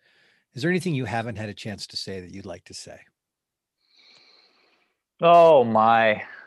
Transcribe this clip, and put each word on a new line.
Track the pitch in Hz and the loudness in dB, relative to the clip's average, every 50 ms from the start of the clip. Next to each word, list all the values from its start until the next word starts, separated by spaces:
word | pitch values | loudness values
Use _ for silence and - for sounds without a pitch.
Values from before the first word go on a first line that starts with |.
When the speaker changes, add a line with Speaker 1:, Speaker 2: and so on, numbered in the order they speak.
| _ _ _ _ _ _ _ _ _ _ - | _ _ _ _ _ _ _ _ _ _ -14
Speaker 1:
is | 127 120 | -8 -6
there | 170 | -4
anything | 180 180 - 185 160 | -4 -4 -4 -4 -6
you | 131 127 | -6 -6
haven't | 107 113 113 110 120 120 | -6 -6 -8 -8 -8 -10
had | 95 107 107 | -12 -12 -14
a | 98 | -14
chance | - - 113 101 92 - - | -14 -14 -14 -14 -14 -14 -14
to | - | -14
say | - - - 98 95 | -14 -14 -12 -14 -14
that | 90 87 90 | -14 -16 -18
you'd | 98 92 | -18 -16
like | 101 85 92 _ | -16 -18 -18 _
to | - - | -20 -20
say? | - - - - - - _ _ _ _ _ _ _ _ _ _ _ _ _ _ _ _ _ _ _ _ _ _ _ _ _ _ _ _ _ _ _ _ _ _ _ _ _ _ _ _ _ _ - | -20 -20 -20 -20 -20 -20 _ _ _ _ _ _ _ _ _ _ _ _ _ _ _ _ _ _ _ _ _ _ _ _ _ _ _ _ _ _ _ _ _ _ _ _ _ _ _ _ _ _ 0
Speaker 2:
Oh | 165 170 170 170 170 165 160 139 120 | 2 6 6 8 8 8 6 6 4
my, | 117 110 110 110 113 117 113 113 110 107 - - - - - - | 2 2 2 4 4 4 4 2 2 0 -2 -6 -16 -20 -20 -18